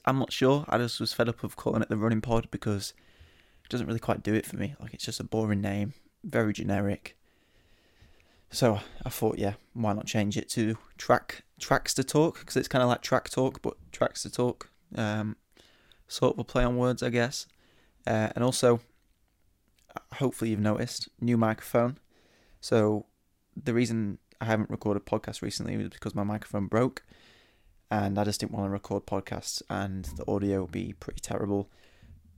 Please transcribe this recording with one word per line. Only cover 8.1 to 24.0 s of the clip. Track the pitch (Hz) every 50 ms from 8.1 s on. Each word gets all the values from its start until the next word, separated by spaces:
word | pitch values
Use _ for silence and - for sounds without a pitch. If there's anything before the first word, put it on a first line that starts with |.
| - _ _ _ _ _ _ -
So | - - 139 117 104 104 - - - - -
I | 117
thought, | - - 113 110 - -
yeah, | 104 98 107 - _ _ -
why | 120 113 104
not | 101 104 -
change | - - 110 104 104 98
it | 113 - -
to | - 120 110 110 113 - - - -
Track, | - - - 123 - - - - - - _ _ -
Trackster | - - 135 - - - - - 131
Talk? | - - 151 160 170 - - -
'Cause | - -
it's | 131 127
kinda | - - 131 123 123
like | 120 -
Track | - - 131 123 - -
Talk, | - 131 131 127 - -
but | - - - - - -
Trackster | - - - - - - - -
Talk. | - - 123 123 - - - - _ _ _ - -
Um, | - 110 107 107 107 107 107 - _ _ _ _ - - _ _ _ _ _ _ _ _ -
sort | - - 131 127
of | - -
a | 117
play | - - 127 123
on | 120 123 123
words, | 123 127 123 -
I | 127 127
guess. | 117 120 120 127 - - - - _ _ _ _ _ _ _ _ _ _ -
Uh, | 120 117 110 110 - -
and | -
also, | 120 131 127 - 131 120 120 120 - _ _ _ _ _ _ _ _ _ _ _ _ _ _ _ _ _ _ _ _ - - - - - -
hopefully | - 139 127 - - 117 117
you've | 110 101
noticed, | 107 107 107 110 117 117 - - - - _ -
new | 117 120 120
microphone. | 113 113 110 110 - - - - 120 120 123 147 - _ _ _ _ _ _ _ _ _ _ _ -
So | - - 123 113 107 107 107 104 - _ _ _ _ _ _ _ _ _ -
the | - 143 131 113
reason | 120 123 113 113 113